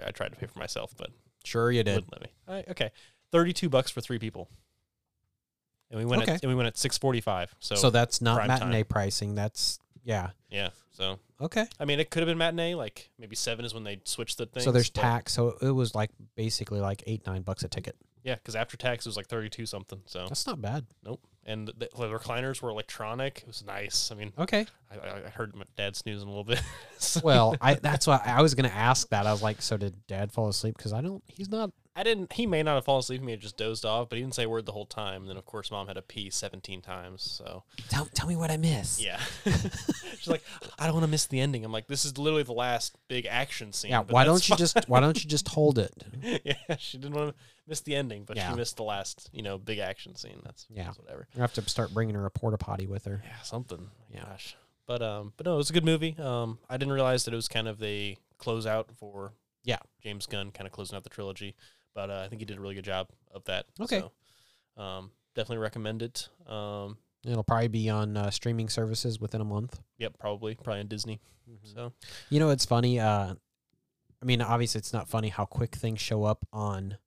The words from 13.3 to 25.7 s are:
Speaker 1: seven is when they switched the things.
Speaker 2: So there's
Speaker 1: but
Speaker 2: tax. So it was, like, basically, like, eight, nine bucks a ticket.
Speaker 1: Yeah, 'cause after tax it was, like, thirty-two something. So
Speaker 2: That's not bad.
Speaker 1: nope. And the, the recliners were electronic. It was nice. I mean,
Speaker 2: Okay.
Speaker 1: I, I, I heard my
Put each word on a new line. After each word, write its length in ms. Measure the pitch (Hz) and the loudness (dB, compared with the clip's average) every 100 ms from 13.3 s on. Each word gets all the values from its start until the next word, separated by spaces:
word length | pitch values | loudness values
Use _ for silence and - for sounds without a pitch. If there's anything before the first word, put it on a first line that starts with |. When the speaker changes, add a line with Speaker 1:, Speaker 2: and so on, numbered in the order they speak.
| 110 | -4
Speaker 1:
seven 300 | - 113 120 | -2 -2 -4
is 80 | |
when 100 | 113 | -8
they 160 | 107 101 - | -8 -8 -6
switched 320 | - 113 - | -6 -4 -6
the 80 | 117 | -6
things. 180 | - | 0
Speaker 2:
So 80 | 120 | 4
there's 180 | 123 120 | 6 6
Speaker 1:
but 120 | - | 4
Speaker 2:
tax. 320 | 120 117 - | 2 2 0
So 240 | - 120 110 | 2 2 2
it 100 | 131 | 2
was, 220 | 131 117 110 | 2 2 0
like, 160 | 107 - 104 - | -2 -4 -14 -4
basically, 440 | 113 - - 104 | -2 -2 -2 -2
like, 240 | 98 101 - | 0 -2 -4
eight, 180 | 110 - | -6 -4
nine 160 | 92 | -4
bucks 220 | 92 95 | -4 -4
a 40 | - | -4
ticket. 280 | - - - _ _ | -6 -8 -10 _ _
Speaker 1:
Yeah, 120 | 127 127 | -6 -6
'cause 180 | - 110 | -4 -4
after 220 | 117 120 | -4 -2
tax 280 | 127 120 - | -4 -4 -6
it 40 | |
was, 80 | 104 | -8
like, 100 | 98 | -6
thirty-two 380 | 117 107 - 113 | -6 -6 -8 -8
something. 360 | 101 92 98 95 | -8 -10 -16 -12
So 200 | 90 90 | -10 -6
Speaker 2:
That's 200 | 139 - | -4 -4
not 140 | 185 | -4
bad. 240 | 101 139 120 _ | -4 -4 -6 _
Speaker 1:
nope. 160 | 101 127 _ _ - | -12 -12 _ _ -10
And 220 | 110 107 | -8 -8
the, 60 | |
the 160 | 113 117 - 113 | -8 -10 -6 -4
recliners 540 | 110 - 120 131 131 | -4 -4 -4 -2 -4
were 80 | 123 | -6
electronic. 680 | 107 - - 110 120 135 - | -6 -8 -8 -6 -4 -4 -6
It 80 | - | -12
was 180 | 110 101 | -14 -10
nice. 460 | 98 101 - - | -8 -2 0 -2
I 40 | 107 | -4
mean, 160 | 104 104 | -8 -4
Speaker 2:
Okay. 260 | 180 208 220 - - | 0 0 0 -8 -18
Speaker 1:
I, 60 | 101 | -12
I, 280 | - 98 - | -10 -10 -10
I 40 | |
heard 240 | 113 110 | -8 -8
my 120 | 101 95 | -10 -12